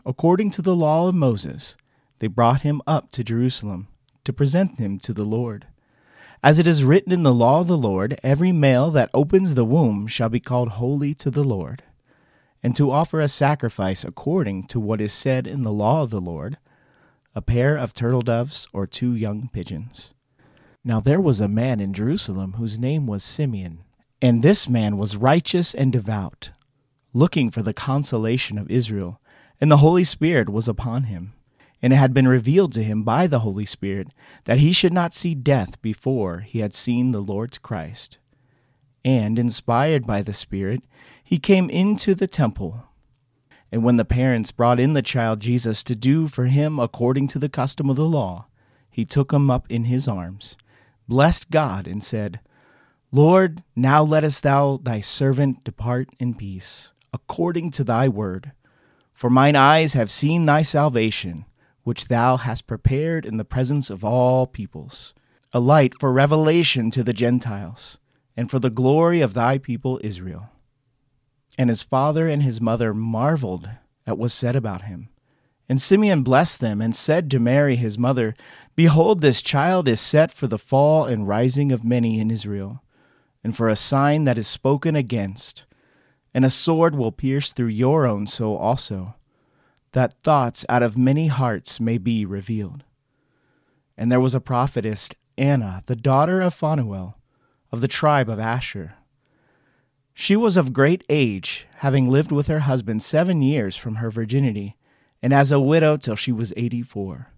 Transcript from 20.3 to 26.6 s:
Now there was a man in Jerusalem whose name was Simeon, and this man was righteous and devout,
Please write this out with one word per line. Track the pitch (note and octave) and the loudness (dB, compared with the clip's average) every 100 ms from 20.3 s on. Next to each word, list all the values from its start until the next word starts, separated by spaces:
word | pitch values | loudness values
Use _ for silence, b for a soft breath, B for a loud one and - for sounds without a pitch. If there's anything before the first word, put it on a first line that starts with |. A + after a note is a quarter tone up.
| b b b b b | b b b b b
Now | B2 A2 | -4 0
there | A#2+ E3+ | 2 2
was | F3 G#2 | 4 2
a | G#2 | 0
man | G#2+ C3 A2 | 0 0 -2
in | G2 | -4
Jerusalem | F#2+ A2+ D3 - F#2+ F#2+ | -2 -2 -2 -4 -6 -6
whose | G#2+ A#2 A2 | -6 -6 -4
name | B2+ D#3 B2+ | -4 -2 -4
was | G2+ | -4
Simeon, | - - C#3+ G#2 F2+ E2 - _ _ - | -6 -4 -4 -4 -8 -14 -20 _ _ 0
and | B2+ A#2 | 2 4
this | C#3+ G#3 - | 4 4 2
man | A#2+ G#2+ G2+ | 0 0 -2
was | G#2 G2+ | -4 0
righteous | B2+ E3 - F3+ E3+ | 2 2 2 -2 -2
and | - C3+ | 0 0
devout, | B2 G2+ G#2+ F2+ - - - | 0 -2 -6 -6 -12 -20 -20